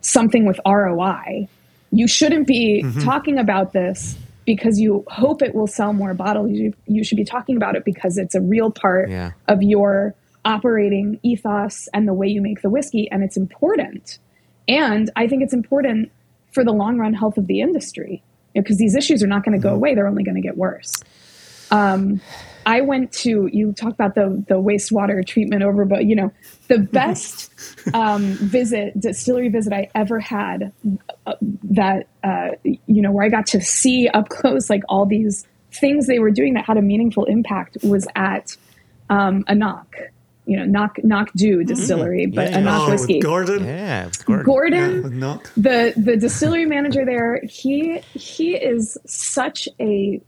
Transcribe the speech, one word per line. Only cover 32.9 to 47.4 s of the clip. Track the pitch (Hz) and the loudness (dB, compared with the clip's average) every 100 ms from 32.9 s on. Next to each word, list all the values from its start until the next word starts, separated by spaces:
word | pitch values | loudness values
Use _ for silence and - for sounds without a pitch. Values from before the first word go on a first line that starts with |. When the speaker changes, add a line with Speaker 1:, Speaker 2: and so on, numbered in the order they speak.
| 214 | 4
Speaker 1:
know, | 196 | 4
where | 202 | 2
I | 214 | 2
got | 220 208 | 0 0
to | 196 | 0
see | 180 - 262 254 240 | 0 0 2 4 2
up | 214 208 | 2 0
close, | - 262 269 - | 0 0 0 0
like, | 202 202 | -2 0
all | 190 202 | 0 2
these | 208 214 196 - _ _ | 2 0 -4 -10 _ _
things | - 277 294 254 | -2 2 2 2
they | 247 | 4
were | 220 | 4
doing | 202 277 | 4 2
that | 240 | 0
had | - 220 | 0 2
a | |
meaningful | 202 202 233 208 | 4 2 2 0
impact | - 214 226 196 170 - | 2 0 0 -4 -6 -4
was | 214 202 196 - | 0 0 0 -2
at, | 190 196 - - _ _ _ _ - | -2 -2 -8 -20 _ _ _ _ -2
um, | 202 196 190 | 2 2 0
Anach, | - 208 214 - - - - _ _ _ - | 2 2 0 -4 -14 -18 -18 _ _ _ -4
you | 190 | -2
know, | |
Knock, | 185 202 208 - | 0 0 0 0
Knock | 220 202 208 | 0 0 -2
Dew | 180 214 185 | 0 2 4
Speaker 3:
Mm-hmm. | 165 | 2
Speaker 1:
Distillery, | - - 170 165 180 180 | -2 0 0 0 0 -2
but | - 185 | -2 0
Speaker 3:
Yeah, | 185 | 2
yeah. | 196 | 2
Speaker 1:
Anach | 202 | 2
Speaker 2:
Oh, | 151 | 2
with | 139 | 2
Speaker 1:
whiskey. | 123 156 | 2 0
Speaker 2:
Gordon? | 131 170 185 202 | 2 0 0 -2
Speaker 3:
Yeah, | 185 160 202 117 90 | -2 -6 -4 -6 -6
with | - | -10
Gordon. | - 202 156 | -2 0 2
Speaker 1:
Gordon, | 269 320 349 359 370 | 2 2 2 0 -2
Speaker 2:
Yeah, | |
with | 370 | -4
Knock. | 127 135 151 - - | -6 -6 -6 -6 0
Speaker 1:
the, | 214 247 233 226 | 2 4 2 2
the | 214 233 | 2 2
distillery | 233 - 311 330 330 | 0 0 0 2 0
manager | 285 285 277 | 0 0 0
there, | 254 247 233 240 | 0 0 -2 -2